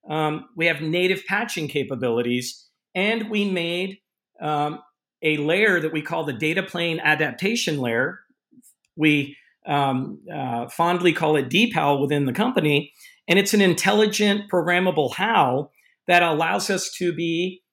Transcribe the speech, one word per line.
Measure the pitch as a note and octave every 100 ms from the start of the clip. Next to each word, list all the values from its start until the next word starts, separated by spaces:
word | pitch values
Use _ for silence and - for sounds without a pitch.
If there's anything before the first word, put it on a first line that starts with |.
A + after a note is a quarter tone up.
| C4
Um, | D#3 D#3 D3+ - -
we | E3+
have | D3+
native | D#3 F3 F#3 F#3+ -
patching | G3 A#3 - D3+
capabilities, | D3 A#2+ C3 B2+ A#2 A#2+ B2 B2 - _ _ _ F#3
and | G3+ A3+ G#3+
we | G#3+ G3+
made, | F#3 E3+ F3 F#3+ G3 _ _ _ _
um, | D#3 D3+ D3 D#3 - _ _ _
a | D#3+ D3
layer | D3 F3+ A3 F3+
that | D#3
we | D#3+
call | D3+ E3 D3
the |
data | A#2+ D#3 E3+
plane | - F3 E3+ E3
adaptation | D3 D3+ D3+ - F#3+ A#3 - D3
layer. | B2 A#2 C3+ F#3 _ _ _ - - _ _ -
We, | D#3 D3 C#3+ C#3+ _ _ -
um, | C#3+ C#3 C3 C3 - -
uh, | D3+ C3 A#2+ B2
fondly | - E3+ F3+ F3
call | D3+ D#3 D#3
it | C3
D | D#3 A3+
pal | B3+ D3 C#3+
within | C#3 D3 C#3
the |
company, | D3+ A#3+ B3+ D3+ C#3+ D3 _ - _ -
and | F#3
it's | G3+ G#3+
an |
intelligent | G3 E3 F#3+ G#3 G#3+ G3+ G#3 G3+ G3+
programmable | F3+ E3 F3 F#3 D#3 C3+ -
how | G3+ A3 C#3 C3 D3 _ _ _ -
that | F3
allows | E3+ D3+ E3 G3 -
us | F#3+ - -
to | F3
be | D#3+ E3+ E3 F3+ F#3 _